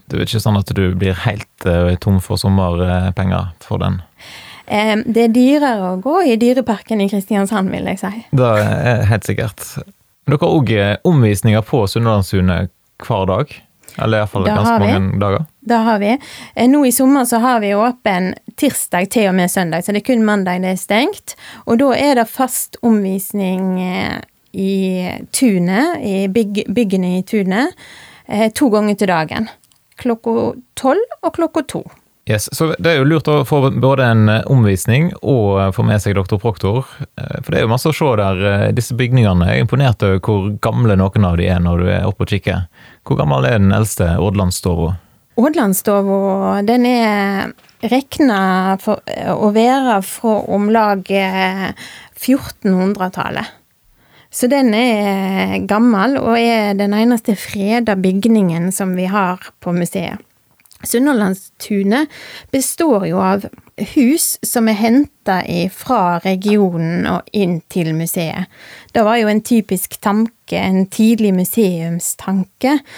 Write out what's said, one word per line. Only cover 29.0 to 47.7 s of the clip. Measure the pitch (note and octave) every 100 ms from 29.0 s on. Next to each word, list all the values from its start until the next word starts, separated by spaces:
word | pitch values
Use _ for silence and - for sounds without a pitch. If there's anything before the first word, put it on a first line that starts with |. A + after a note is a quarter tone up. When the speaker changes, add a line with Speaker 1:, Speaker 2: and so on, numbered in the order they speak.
| G3
Speaker 2:
dagen. | E3+ D#3 - A3 - _ _ _ -
Klokka | B3+ A3+ A#3 A3+ A3+ - - -
tolv | C4 E4+ B4 D#5
og | E4+
klokka | E4 D#4+ E4 -
to. | E3 - - _ _ -
Speaker 1:
Yes, | G#2+ -
så | - D#3 -
det | E3
er | D#3
jo |
lurt | C3+ D#3+ -
å | D3 C3
få | D3+ C3
både | A#2+ B2+ C3+
en, | B2 A2+ G#2+
eh, | A2 -
omvisning | C3+ G#2 F#2+ - B2 F3 -
og, | - C3 G2+ G2
eh, | F#2+
få | F#2+
med | A2+ G#2+
seg | G#2 G2
doktor | F#2+ G#2
Proktor, | A#2 - F#2+ A#2+ - - C#3+ -
eh, | - -
for | -
det | D3
er |
jo | A#2+
masse | B2 E3
å |
se | C#3+ D3+ A2
der, | G2 F#2 G2+ G2+ G#2+
eh, |
disse | G#2 A2 A#2+
bygningene. | B2 B2+ G#2+ F2+ F2
Jeg | A#2+
er |
imponert | A#2+ B2+ C3+ G#2+
over | G2+ F#2+
hvor | - G#2 G2 G#2
gamle | A2+ A2+ A#2 F#2+
noen | F#2+ G#2+
av | F#2 F2
de | F2+
er | F2
når | F2 F2
du | F2+
er | F#2
oppe | F#2+ F#2+
og | -
kikker. | G2+ - F2 F2 _ - _
Hvor | - -
gammel | D3+ C3+ C3
er | A2+
den | G2
eldste | G#2 A2 - F2 E2+
Ådlandstova? | F#2+ G2 F2+ - F#2 E2+ D#2+ F2+ - _ _ -
Speaker 2:
Ådlandstova, | C4+ E4 G#3 - - G3+ G3 G3 G3 F#3+ F#3+ G3 G3+
den | B3 B3
er | B3 A3+ G#3 G3 G3 - - _